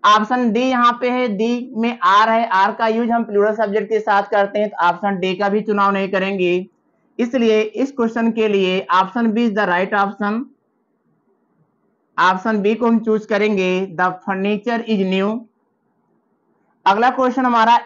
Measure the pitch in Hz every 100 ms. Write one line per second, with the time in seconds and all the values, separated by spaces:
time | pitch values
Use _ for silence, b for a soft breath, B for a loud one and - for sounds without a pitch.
0 | 196 214 208 254 240 214 262 247 240 240
1 | 247 254 247 196 226 240 262 220 233 233
2 | 180 202 226 226 226 190 202 214 226 226
3 | 233 233 220 202 214 202 202 214 208 220
4 | 214 202 202 202 196 208 208 208 175 170
5 | 202 190 185 185 202 214 214 208 196 196
6 | 190 196 190 196 180 180 190 _ _ _
7 | _ - 240 269 226 214 214 226 277 -
8 | 226 233 226 220 220 196 185 185 185 180
9 | 185 240 233 214 233 202 196 175 190 208
10 | 196 - 208 220 277 _ _ _ _ _
11 | _ _ _ _ _ _ _ _ _ _
12 | _ - 180 185 226 214 202 226 233 226
13 | 220 220 214 202 214 196 185 185 190 160
14 | 185 185 - 190 202 208 233 233 226 208
15 | 190 190 196 233 - _ _ _ _ _
16 | _ _ _ _ _ _ _ _ 190 202
17 | 247 254 254 269 254 233 226 240